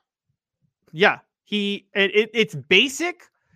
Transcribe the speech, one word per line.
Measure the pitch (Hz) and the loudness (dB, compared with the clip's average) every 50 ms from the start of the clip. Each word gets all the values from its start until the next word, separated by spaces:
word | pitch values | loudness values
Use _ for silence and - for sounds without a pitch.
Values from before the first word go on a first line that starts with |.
| _ _ _ _ _ _ _ _ _ _ _ _ _ _ _ _ _ _ | _ _ _ _ _ _ _ _ _ _ _ _ _ _ _ _ _ _
Yeah. | - 156 190 190 131 - _ _ _ _ _ | -4 0 0 0 0 0 _ _ _ _ _
He, | _ 208 208 202 202 202 196 - _ - | _ -6 -4 -4 -4 -6 -8 -10 _ -4
it, | 208 196 190 - | -2 -2 0 2
it, | 208 226 220 - | 0 0 0 0
it's | 233 220 - - | -2 -2 -2 -4
basic | 143 123 - 185 196 247 277 262 - 320 349 349 _ _ _ _ _ _ _ _ | -10 -2 2 4 4 4 2 -2 -6 -8 -8 -8 _ _ _ _ _ _ _ _